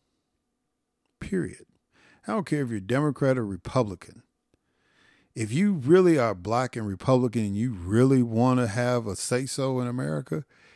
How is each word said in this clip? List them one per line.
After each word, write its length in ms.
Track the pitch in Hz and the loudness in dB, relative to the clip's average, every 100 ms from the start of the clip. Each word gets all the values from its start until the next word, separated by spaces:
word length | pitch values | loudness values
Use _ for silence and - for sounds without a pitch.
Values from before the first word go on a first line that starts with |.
| _ _ _ _ _ _ _ _ _ _ _ - | _ _ _ _ _ _ _ _ _ _ _ -16
Period. 420 | - 190 113 - - _ _ _ _ _ - | -6 -4 -4 -10 -20 _ _ _ _ _ -6
I 60 | |
don't 120 | 226 165 | -4 -2
care 180 | 151 | -2
if 60 | 127 | -2
you're 100 | 110 | -6
Democrat 580 | 95 131 151 127 139 127 | -2 0 0 0 0 0
or 80 | 107 | -2
Republican. 800 | 92 - 131 107 87 - - _ _ _ _ _ _ _ _ _ _ _ - | -8 -4 -2 -2 -4 -16 -20 _ _ _ _ _ _ _ _ _ _ _ -8
If 160 | 107 | -4
you 220 | 135 208 | 0 0
really 460 | 180 123 185 180 156 | 0 4 6 6 4
are 160 | 117 92 | 2 -2
black 400 | 95 117 127 117 | -2 -2 -2 -4
and 120 | 104 | -6
Republican 580 | 95 - 131 123 117 107 | -4 2 2 2 0 -2
and 100 | 98 | -2
you 160 | 127 | -4
really 480 | 98 87 110 131 135 | -4 0 4 6 4
want 380 | 120 113 127 127 | 2 2 2 2
to 80 | 117 | 0
have 400 | 107 123 123 110 | -2 0 0 -2
a 80 | 90 | -6
say-so 640 | - 127 135 - 135 127 | -2 -4 -4 -4 -2 -2
in 80 | 123 | -4
America, 560 | 123 139 151 131 156 - _ _ | -4 -4 -4 -6 -8 -8 _ _